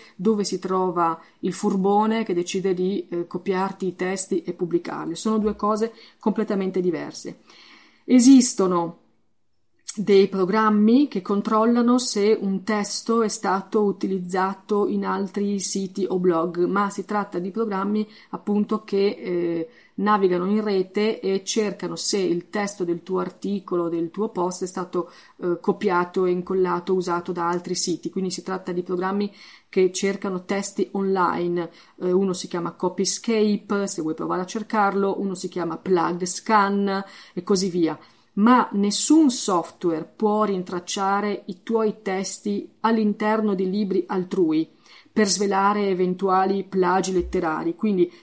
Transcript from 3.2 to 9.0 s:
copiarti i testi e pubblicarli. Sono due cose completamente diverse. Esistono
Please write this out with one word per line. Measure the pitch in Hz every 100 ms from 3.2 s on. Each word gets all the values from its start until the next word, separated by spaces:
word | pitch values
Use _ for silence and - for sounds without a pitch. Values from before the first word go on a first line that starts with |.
| 170
copiarti | 180 196 190 196 - 185
i | 185
testi | 185 190 - 190
e | -
pubblicarli. | 180 170 170 175 151 156 170
Sono | 220 220
due | 208 202
cose | 208 214 226 - - _
completamente | 220 208 214 196 190 185
diverse. | 180 156 143 - - - _ - - - _ _
Esistono | - 254 240 269 240 - 185 175 170 -